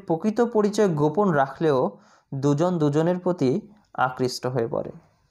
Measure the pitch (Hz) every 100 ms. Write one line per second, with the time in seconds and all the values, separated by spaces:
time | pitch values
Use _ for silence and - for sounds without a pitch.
0 | - 165 214 214 240 214 202 208 202 151
1 | 151 196 202 147 - - 160 131 175 -
2 | _ _ _ 139 143 143 180 180 151 147
3 | 165 180 180 175 131 175 - - _ -
4 | 127 131 127 - 127 123 117 52 - -
5 | _ _ _